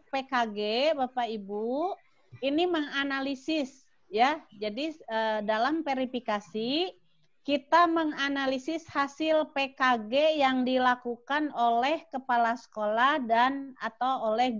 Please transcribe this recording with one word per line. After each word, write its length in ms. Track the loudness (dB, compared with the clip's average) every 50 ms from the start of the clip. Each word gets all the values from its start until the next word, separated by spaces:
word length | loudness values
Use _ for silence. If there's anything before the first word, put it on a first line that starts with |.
| _ _
P 160 | -6 -6 -4
K 240 | -2 0 0 0 0 -2
G, 40 | -2 -2 0 0 2 2 2 2
Bapak 320 | 0 -2 -2 -2 -4 -4 -4
Ibu, 640 | -6 -8 -8 -6 -6 -4 -4 -2 -2 -2 -2 -4 -6 -8 _ _ _ _ _ _ -12 -6
ini 240 | -2 0 0 2 2
menganalisis 1200 | 2 0 0 -2 -2 -2 -4 -2 -2 -2 -2 -4 -4 -6 -6 -4 -2 -2 -2 -2 -4 -8 -14 _ _ _ _ _ -4
ya. 320 | 0 2 4 4 2 0 -6 _ -12
Jadi, 400 | -8 -8 -6 -4 -4 -6 -6 -6
eh, 440 | -10 -10 -6 -4 -2 -2 0 -2 -2 -2
dalam 400 | -2 0 0 0 0 0 -2 -2
verifikasi 1120 | -2 -2 -2 -2 -4 -4 -6 -4 -4 -4 -4 -4 -6 -6 -4 -4 -2 -2 -2 -2 -4 -6 _ _ _ _ _ _ _ _ _
kita 480 | _ -2 -2 -2 0 2 4 6 6 6
menganalisis 960 | 4 2 0 0 -2 -2 -2 -2 0 0 0 -2 -2 -2 -4 -4 -6 -6 -6
hasil 640 | -4 -2 -2 -2 -2 -2 -2 0 2 2 2 2 0 -2 -4
P 160 | -4 -4 -2
K 240 | 0 2 2 2 2 0
G 320 | 0 0 2 2 4 4 4
yang 240 | 2 2 2 2
dilakukan 880 | 0 2 2 2 4 2 2 0 -2 -6 -8 -8 _ -4 -2 -2 -2 -2 -2 0
oleh 480 | 2 2 2 2 2 0 -2 -2 -4 -8 -10
kepala 400 | -8 -2 0 2 2 2 2 0
sekolah 640 | -2 -8 -12 -8 -4 -4 -2 2 2 4 4 2 2 0
dan 480 | 2 4 4 4 4 2 -2 -6 -10 -12 -10
atau 480 | -10 -10 -6 -4 -2 -2 -2 -2 -2 0
oleh 240 | 0 2 0 0 -2 -2